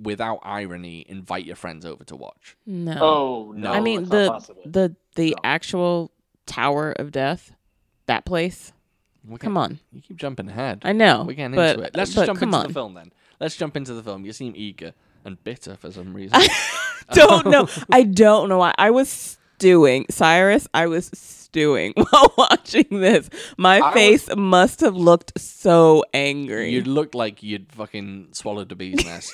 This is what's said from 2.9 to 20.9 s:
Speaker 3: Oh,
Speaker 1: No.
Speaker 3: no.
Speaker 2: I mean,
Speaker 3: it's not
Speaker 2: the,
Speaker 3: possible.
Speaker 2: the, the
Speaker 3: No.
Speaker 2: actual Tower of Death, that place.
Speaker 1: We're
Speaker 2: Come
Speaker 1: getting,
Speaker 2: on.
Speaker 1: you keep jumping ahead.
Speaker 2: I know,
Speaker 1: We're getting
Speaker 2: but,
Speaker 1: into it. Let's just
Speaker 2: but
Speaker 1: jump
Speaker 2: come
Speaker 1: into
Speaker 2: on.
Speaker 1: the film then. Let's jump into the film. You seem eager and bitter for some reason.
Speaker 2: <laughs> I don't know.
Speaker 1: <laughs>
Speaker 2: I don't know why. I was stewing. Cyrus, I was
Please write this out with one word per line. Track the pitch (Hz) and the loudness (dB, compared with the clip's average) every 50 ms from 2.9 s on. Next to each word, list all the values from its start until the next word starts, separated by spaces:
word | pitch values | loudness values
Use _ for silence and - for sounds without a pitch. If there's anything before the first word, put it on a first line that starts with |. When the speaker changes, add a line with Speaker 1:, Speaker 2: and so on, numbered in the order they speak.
| 160 - | -6 -2
Speaker 3:
Oh, | 165 156 156 147 139 131 127 117 110 107 107 | 0 0 0 0 -2 -4 -6 -10 -12 -14 -14
Speaker 1:
No. | 104 104 - | -10 -8 -6
Speaker 3:
no. | |
Speaker 2:
I | 185 202 | -4 -2
mean, | 220 226 226 190 | -2 -2 -4 -4
Speaker 3:
it's | 175 180 | -4 -2
not | 196 208 202 | 0 0 0
Speaker 2:
the, | 190 | 0
Speaker 3:
possible. | - - - - - _ - | -2 -6 -12 -20 -20 _ -14
Speaker 2:
the, | 151 165 190 190 175 165 - _ _ _ | -6 -2 -2 -2 -2 -4 -8 _ _ _
the | - 170 160 | -4 -4 -4
Speaker 3:
No. | 151 - - | -4 -4 -4
Speaker 2:
actual | 117 143 165 - - - 180 175 175 175 170 170 - _ _ _ _ _ _ _ | -4 -4 -4 -6 -8 -6 -4 -4 -2 -4 -4 -6 -10 _ _ _ _ _ _ _
Tower | - - - 117 139 143 147 151 156 - | -14 -8 -4 -4 -2 -2 -2 -4 -6 -6
of | - 135 147 | -8 -10 -8
Death, | 147 135 135 139 165 - _ _ _ _ _ _ _ _ _ _ _ _ _ - | -6 -6 -4 -4 -6 -8 _ _ _ _ _ _ _ _ _ _ _ _ _ -6
that | - - - | -6 -6 -6
place. | - 180 170 165 185 175 - - - _ _ _ _ _ _ _ _ _ _ _ | -6 -4 -4 -4 -4 -8 -12 -20 -20 _ _ _ _ _ _ _ _ _ _ _
Speaker 1:
We're | 110 113 120 | -20 -18 -12
Speaker 2:
Come | - 226 202 | -10 -6 -6
Speaker 1:
getting, | 175 135 85 85 147 | -4 -6 -6 -8 -14
Speaker 2:
on. | _ _ | _ _
Speaker 1:
you | - - | -20 -20
keep | - - 190 165 | -20 -20 -18 -14
jumping | - 139 131 117 95 98 | -12 -12 -10 -12 -14 -12
ahead. | 95 110 131 135 104 104 - | -10 -10 -8 -8 -8 -8 -4
Speaker 2:
I | - 202 | -4 0
know, | 220 220 196 139 110 120 170 | 2 4 4 4 2 -2 -6
Speaker 1:
We're | 131 | -10
getting | 147 143 123 131 | -10 -10 -6 -2
Speaker 2:
but, | - 170 160 143 | 0 0 0 0
Speaker 1:
into | - - - | -2 -6 -8
it. | - | -6
Let's | 170 196 - | -6 -6 -4
just | - 214 | -2 -2
Speaker 2:
but | 185 - | -2 -2
Speaker 1:
jump | 196 180 | -2 -4
Speaker 2:
come | 240 233 | -4 -2
Speaker 1:
into | 185 135 | -2 -2
Speaker 2:
on. | - - | -2 -4
Speaker 1:
the | 165 | -6
film | 143 120 104 92 | -10 -10 -12 -14
then. | 87 82 87 _ _ _ _ _ - | -20 -20 -20 _ _ _ _ _ -10
Let's | - 156 - - | -10 -10 -8 -8
jump | 170 151 - | -10 -10 -8
into | 147 139 127 120 | -10 -12 -12 -12
the | 117 110 | -14 -12
film. | 113 98 95 98 | -12 -12 -12 -12
You | 101 110 | -16 -14
seem | - 135 123 107 | -14 -14 -14 -14
eager | 82 107 104 95 - - 85 - _ _ _ _ _ - | -12 -14 -14 -14 -16 -18 -20 -20 _ _ _ _ _ -20
and | - 95 87 - | -20 -20 -16 -14
bitter | - 123 - - - 98 | -16 -16 -14 -16 -20 -20
for | 90 - - | -18 -18 -18
some | 92 98 90 95 92 | -18 -16 -16 -16 -16
reason. | 101 98 98 - | -16 -6 0 2
Speaker 2:
<laughs> | 277 | 2
I | 370 - - - - 906 988 1047 - - - - - - - | 2 2 0 -2 -6 -8 -8 -10 -10 -10 -12 -14 -8 0 6
don't | 349 311 415 - - - 196 | 8 8 8 8 6 4 4
know. | 185 185 - - - 156 | 4 4 4 2 -4 -10
Speaker 1:
<laughs> | 143 - | -2 4
Speaker 2:
I | - 254 254 | 4 6 6
don't | 208 190 180 220 214 214 220 170 196 | 6 6 6 6 6 6 4 2 2
know | 190 185 | 0 2
why. | 180 170 - - | 2 2 2 2
I | 190 214 | 2 2
was | 233 254 269 - - - - - - _ _ _ _ - | 4 2 0 -2 -4 -12 -14 -16 -18 _ _ _ _ 2
stewing. | 196 185 180 170 156 135 127 135 - - | 6 6 8 8 8 6 6 2 -2 -4
Cyrus, | - - - 160 165 175 185 196 208 - - - - | -2 0 2 4 4 4 4 4 2 0 0 -2 -2
I | 151 165 | -2 -2
was | 170 | -2